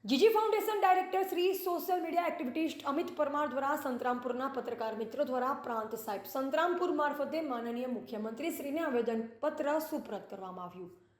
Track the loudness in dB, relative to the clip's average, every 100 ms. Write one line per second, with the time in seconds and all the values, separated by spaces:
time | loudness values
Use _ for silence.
0 | 0 6 8 8 4 2 2 4 6 6
1 | 4 0 0 2 2 2 -2 -2 0 0
2 | 2 0 0 -2 -4 0 -2 -2 -2 -2
3 | -2 0 0 2 0 0 0 0 -2 -2
4 | 0 -2 -2 -2 -2 -4 -4 -4 -4 -4
5 | -6 -2 0 2 0 -2 -2 -4 -4 -6
6 | -4 -6 -4 -4 0 2 2 2 2 2
7 | 2 0 -2 -2 -2 -2 -4 -4 -4 -4
8 | -4 -6 -6 -4 -4 -4 -2 -2 2 2
9 | 2 0 -4 -2 -2 0 2 2 0 -6
10 | -4 -10 -8 -10 -10 -10 -10 -10 -14 -16
11 | _